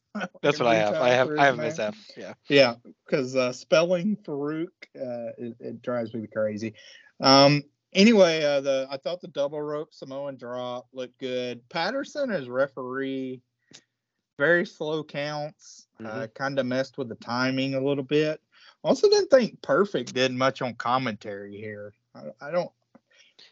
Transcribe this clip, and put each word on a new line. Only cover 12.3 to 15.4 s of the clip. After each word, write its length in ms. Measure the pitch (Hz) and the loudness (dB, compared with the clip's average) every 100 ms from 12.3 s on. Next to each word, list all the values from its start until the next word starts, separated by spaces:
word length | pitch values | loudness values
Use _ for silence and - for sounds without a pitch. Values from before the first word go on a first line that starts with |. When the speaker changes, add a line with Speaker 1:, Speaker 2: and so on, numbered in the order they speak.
Speaker 1:
as 180 | 185 123 | -4 -4
referee, 920 | 127 135 - 127 131 135 135 131 127 _ _ _ - _ _ _ _ _ - | -2 -2 -4 -8 -6 -6 -6 -8 -10 _ _ _ -20 _ _ _ _ _ 0
very 260 | 147 175 - | 2 2 0
slow 380 | - 151 156 | -6 -6 -6
counts, 800 | 151 147 147 151 | -6 -8 -8 -8